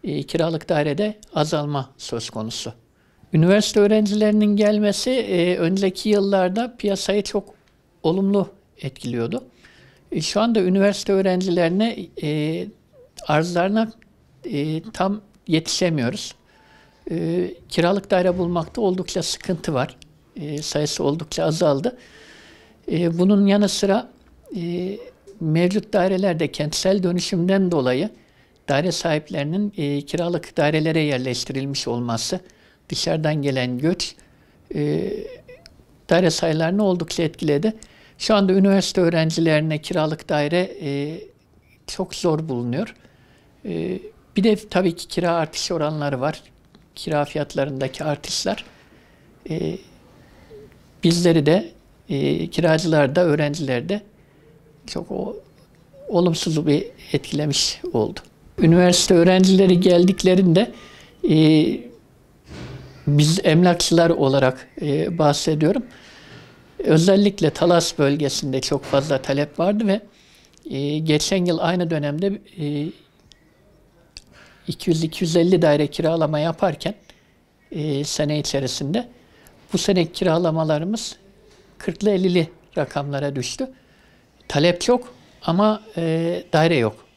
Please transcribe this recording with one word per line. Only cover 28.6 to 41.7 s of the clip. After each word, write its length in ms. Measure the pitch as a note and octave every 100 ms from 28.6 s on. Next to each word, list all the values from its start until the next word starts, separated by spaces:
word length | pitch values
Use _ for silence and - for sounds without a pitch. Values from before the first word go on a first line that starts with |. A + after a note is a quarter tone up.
| -
daire 240 | C#3 F3
sahiplerinin, 800 | D#3+ E3+ D3+ D#3 D#3 C#3+ F#3 G#3 -
e, 240 | C#3+ C#3+
kiralık 560 | C#3 - E3+ F3 - -
dairelere 440 | D3+ D#3 D#3 D#3+
yerleştirilmiş 880 | D3+ C3 B2+ A#2+ - C3+ C#3 C#3 -
olması, 520 | A#2+ A#2+ A2+ - F#3 - _ _ _ _
dışarıdan 540 | - - D#3+ D#3 D3+
gelen 360 | C#3 C3 B2 B2
göç, 360 | D3+ F#3 - - _ _ _ _ _
e, 380 | - D3 D#3 - G#4+ - B4+ - B4 - _ _ _ -
daire 200 | E3+ F#3
sayılarını 540 | D#3+ E3+ D#3 E3 G3
oldukça 380 | G#3 F3+ D#3+ -
etkiledi. 520 | D#3+ D#3 D#3 C#3+ G#3+ A3 - - - _
Şu 160 | -
anda 180 | G#3+ G3
üniversite 480 | F#3+ G3 G3 - -
öğrencilerine 840 | E3+ E3 D#3+ D#3+ E3 D3+ D#3+ D3+
kiralık 460 | - F3 D#3 D3+ -
daire, 420 | D3+ D3 F3 F#3 -
e, 380 | D3 C#3 D3 E3+ - _ _ _ _